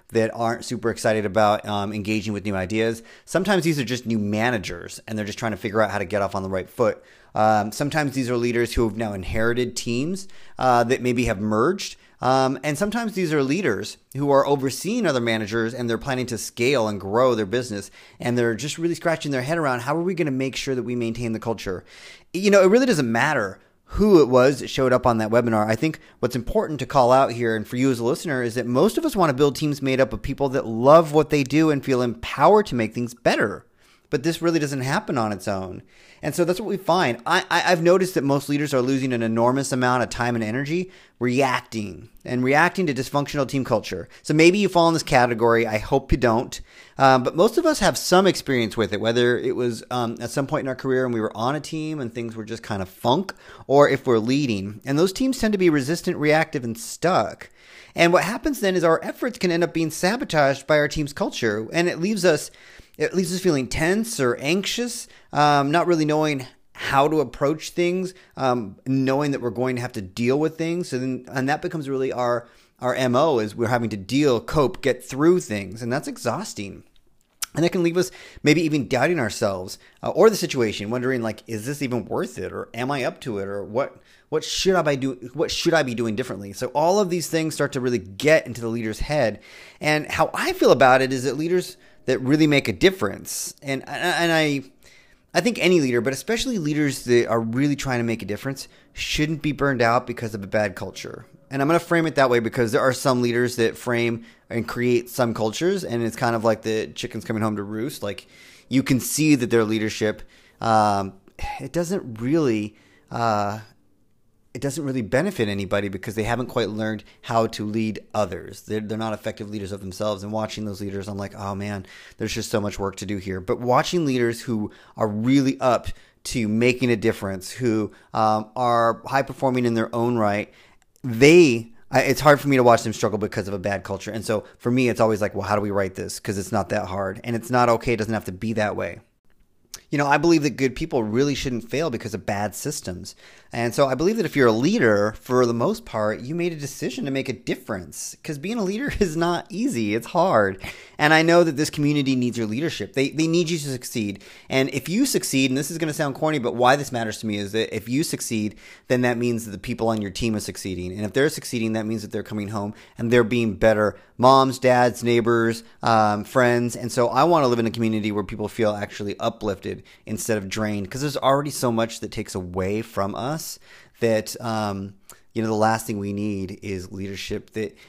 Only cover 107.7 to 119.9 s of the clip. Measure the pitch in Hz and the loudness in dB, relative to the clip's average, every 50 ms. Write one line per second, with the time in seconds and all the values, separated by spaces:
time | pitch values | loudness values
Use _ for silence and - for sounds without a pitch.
107.7 | 107 110 120 143 - - 104 101 98 - - _ - - - - - - _ _ | -8 -8 -8 -8 -8 -8 -8 -8 -8 -10 -16 _ -20 -20 -20 -20 -20 -20 _ _
108.7 | 120 135 135 - 135 120 - - - 147 156 156 147 120 123 98 117 117 110 104 | 0 0 2 2 0 0 0 -2 -2 0 4 4 4 4 2 2 2 2 2 2
109.7 | 110 107 107 107 - - 107 107 107 - - - _ _ _ _ _ _ 104 113 | 0 -2 -2 -4 -2 -2 -2 -2 -2 -4 -10 -20 _ _ _ _ _ _ 0 2
110.7 | 110 110 107 104 101 98 98 95 - - _ - _ - - - - - 135 131 | 4 4 4 4 2 0 -2 -4 -8 -14 _ -20 _ -8 -8 -6 -6 -10 -12 -6
111.7 | - 170 175 160 202 - - 127 113 107 117 127 156 165 151 127 110 107 104 107 | -4 -4 -2 -2 -4 -6 -6 -8 -10 -6 -2 0 2 2 2 2 2 0 -2 -6
112.7 | - _ _ _ _ _ _ _ 117 117 117 113 107 104 101 101 101 110 107 - | -10 _ _ _ _ _ _ _ -6 -2 0 2 2 2 0 -2 -4 -8 -12 -18
113.7 | _ _ _ _ _ _ _ _ _ _ _ _ _ _ _ _ - 123 135 143 | _ _ _ _ _ _ _ _ _ _ _ _ _ _ _ _ -10 -6 -6 -6
114.7 | 131 165 143 135 131 131 110 90 127 131 170 208 - - 110 104 101 98 98 92 | -4 -4 -4 -4 -4 -4 -2 0 0 0 0 0 0 -2 -2 -2 -2 -4 -4 -2
115.7 | 107 101 101 98 98 95 - 113 98 110 104 110 117 120 123 - - 123 107 95 | -2 -2 -2 -4 -6 -8 -10 -6 -4 -4 -2 -2 -2 -4 -4 -4 -2 -2 -2 -2
116.7 | 107 107 110 110 110 104 - - _ _ - - 117 113 113 110 - - 107 104 | -2 -4 -4 -4 -4 -6 -10 -16 _ _ -8 0 2 2 2 2 -2 -6 -6 -4
117.7 | 104 113 110 110 98 - - _ - 107 104 87 92 82 - - - - - - | -2 -2 -2 -2 -4 -8 -12 _ -4 -2 -2 -2 -4 -10 -10 -14 -16 -18 -10 -8
118.7 | 104 110 107 104 110 107 113 110 107 104 - 110 104 - 107 101 104 107 98 92 | -6 -6 -6 -6 -6 -6 -4 -6 -6 -6 -8 -10 -8 -8 -12 -10 -8 -10 -8 -8
119.7 | 101 95 98 95 | -10 -10 -12 -12